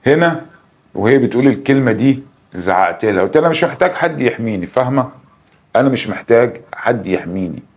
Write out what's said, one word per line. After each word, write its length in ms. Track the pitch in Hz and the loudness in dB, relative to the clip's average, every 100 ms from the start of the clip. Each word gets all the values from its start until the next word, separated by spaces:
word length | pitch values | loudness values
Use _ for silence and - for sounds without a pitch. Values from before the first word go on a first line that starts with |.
| 127 | 2
هنا 380 | 156 170 160 - - _ _ _ - | 2 2 -2 -12 -20 _ _ _ -4
وهي 220 | 104 135 | 2 2
بتقول 300 | 120 117 135 | 2 2 2
الكلمة 440 | 104 - 139 127 | 2 0 0 2
دي 320 | 104 131 135 - _ _ | 2 0 0 -6 _ _
زعقت 520 | 92 90 92 95 - 110 | -6 0 2 2 0 0
لها، 180 | 95 | 0
قلت 140 | 95 156 | 2 2
لها: 120 | 165 | 2
"مش 140 | 160 | 0
محتاج 280 | 170 - 180 | -2 0 -2
حد 300 | - 170 151 | 0 -4 -2
يحميني، 440 | 127 - 113 101 87 | -4 -2 -6 -6 -2
فاهمة؟ 440 | - 123 135 123 - _ _ _ _ _ 113 | -2 0 -2 -4 -10 _ _ _ _ _ 0
انا 140 | 131 | 2
مش 200 | 127 110 | 0 -6
محتاج 520 | 92 - 117 123 117 - | -10 2 2 2 -4 -16
حد 320 | - - 120 95 | -6 -4 -4 -4
يحميني 580 | 90 85 92 90 - - | -6 -4 -8 -8 -8 -16